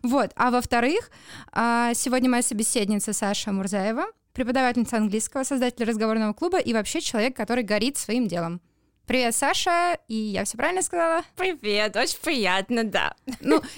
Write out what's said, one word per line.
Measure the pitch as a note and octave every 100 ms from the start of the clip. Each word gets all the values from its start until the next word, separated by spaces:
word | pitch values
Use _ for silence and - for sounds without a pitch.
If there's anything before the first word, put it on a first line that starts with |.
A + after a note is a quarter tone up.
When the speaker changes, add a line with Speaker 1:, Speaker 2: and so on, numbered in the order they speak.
Speaker 1:
Вот. | A#3+ C4+ G3 -
А | B3
во-вторых, | B3 - A#3+ B3 G4+ - - - - -
а, | - A#3 A#3 A#3+
сегодня | A#3+ B3+ B3+ B3+
моя | B3
собеседница | A#3+ G#3+ A3+ A#3+ G3+ G#3 -
Саша | G3+ G3+ G#3 G#3+
Мурзаева, | G3 F#3+ G3+ G3+ A#3 G#4 - _
преподавательница | - A#3+ C4 B3+ A#3+ A3 A3+
английского, | G#3+ A3 - C4+
создатель | C4 C4+ B3 A#3+ A3+
разговорного | A3 A3 A3 G#3+
клуба | G#3+ F4 F4+
и | A#3
вообще | A3+ G#3 D#4+
человек, | - A3+ B3+ B3+
который | G#3 B3
горит | G#3+ G#3 B3 -
своим | - A#3+ G#3+
делом. | F3 E3 F3 _ _ _ _ -
Привет, | B3+ A#3+ -
Саша, | C#4+ F#4 F#4 E4+ F4 E4+ -
и |
я | A3 G#3+ F#3+
всё | G#3 A3
правильно | D4+ F#4
сказала? | - F4 E4 E4 - -
Speaker 2:
Привет, | F#4 D#4+ G#3 G#3 G#3+ G#3
очень | C4+ -
приятно, | D#4+ C4+ F#3 F#3+ G3 A#3
да. | A3 F#3+ D2 - - A#3+
Speaker 1:
Ну, | C4 D#4 -